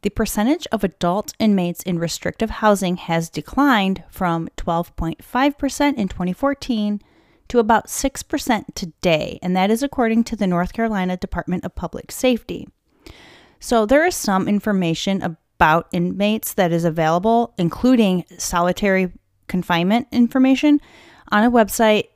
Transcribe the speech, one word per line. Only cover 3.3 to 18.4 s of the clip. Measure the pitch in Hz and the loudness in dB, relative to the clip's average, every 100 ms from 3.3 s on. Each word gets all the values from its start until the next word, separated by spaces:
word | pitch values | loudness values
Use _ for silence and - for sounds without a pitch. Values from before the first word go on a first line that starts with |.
declined | - - - 285 233 190 190 - | -8 -8 0 2 4 2 -2 -8
from | - 185 165 165 - | -6 -2 -2 -4 -8
twelve | - 170 175 - | -4 -2 -4 -6
point | 165 - | -8 -8
five | - 247 285 285 | -6 0 0 0
percent | 277 - 285 262 | -6 0 -2 0
in | 196 | -4
twenty | - 180 | -4 -6
fourteen | 180 269 277 - 233 208 208 _ _ _ _ _ | -2 -2 -4 -4 -4 -2 -4 _ _ _ _ _
to | 240 | 0
about | 220 233 - | 2 2 0
six | - 269 - | -4 -4 -6
percent | - 302 - 220 - - | -6 -6 -2 -2 -4 -12
today, | 180 - 185 156 - - | -12 -4 0 2 0 -8
and | 180 185 | -2 0
that | 190 | 2
is | 226 | 2
according | 277 - 226 226 226 | 0 0 0 2 0
to | 220 | -2
the | 196 | 0
North | 175 180 | 0 -2
Carolina | - 226 208 185 180 | -2 -2 0 -2 -4
Department | - - - 180 175 | -6 -6 -4 -4 -6
of | - | -8
Public | 175 - - | -10 -10 -14
Safety. | - 254 233 - 170 - _ _ _ - - - - _ _ | -2 0 0 -2 -12 -12 _ _ _ -20 -20 -20 -20 _ _
So | - 233 214 | -2 0 4
there | 277 339 | 4 2
is | - | 0
some | - 190 196 | 0 0 2
information | 208 220 196 175 165 - 196 | 0 0 0 0 -2 -2 -2
ab-, | 185 160 _ _ | -4 -8 _ _
about | 165 160 - | 2 2 0
inmates | 180 175 185 202 214 - - | -2 -2 0 -2 -2 -4 -2
that | 180 | 0
is | 170 | 2
available, | 170 160 160 165 208 233 233 - | 0 0 2 2 2 2 0 -2
including | 170 - 254 254 214 185 - | -4 0 2 4 4 0 -4
solitary | - | -10